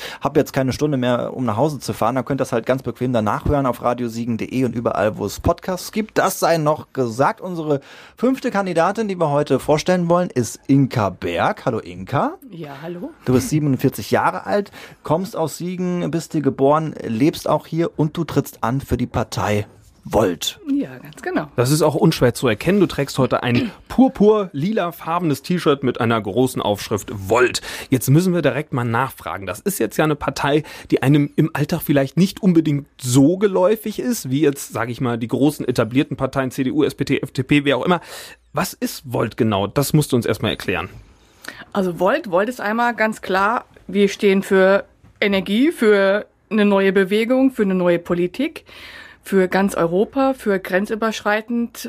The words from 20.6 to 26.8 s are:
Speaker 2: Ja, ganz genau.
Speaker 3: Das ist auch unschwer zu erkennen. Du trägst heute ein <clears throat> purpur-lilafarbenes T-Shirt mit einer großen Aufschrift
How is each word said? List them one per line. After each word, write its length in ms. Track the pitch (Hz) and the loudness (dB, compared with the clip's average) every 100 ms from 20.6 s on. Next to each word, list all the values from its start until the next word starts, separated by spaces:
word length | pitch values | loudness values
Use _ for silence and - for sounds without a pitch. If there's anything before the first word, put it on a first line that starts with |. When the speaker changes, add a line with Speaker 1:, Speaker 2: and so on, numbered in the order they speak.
| 330 | -4
Speaker 2:
Ja, 280 | 277 143 127 | -4 -4 -10
ganz 240 | 147 - | -18 -12
genau. 240 | 359 311 151 - | -6 -6 -4 -2
Speaker 3:
Das 140 | 123 | 2
ist 100 | 151 | 2
auch 140 | 151 | 2
unschwer 400 | 139 175 - 123 | 4 2 4 2
zu 120 | - 127 | 2 0
erkennen. 320 | 107 165 202 | 0 0 2
Du 60 | |
trägst 320 | 160 - 139 - | 2 0 -4 0
heute 260 | 123 123 | 0 0
ein 280 | 123 120 226 - | 0 0 0 -6
<clears throat> 100 | - | -2
purpur-lilafarbenes 1500 | - 262 - 208 214 190 139 180 220 175 - 160 170 170 135 | 4 4 6 4 4 0 -4 -2 -2 -4 -6 -4 -2 0 -2
T-Shirt 420 | - 175 165 139 | -2 0 2 2
mit 160 | 127 - | 0 0
einer 220 | 117 113 | 0 0
großen 400 | 101 101 131 - | 0 0 0 0
Aufschrift 500 | - 101 | -2 -2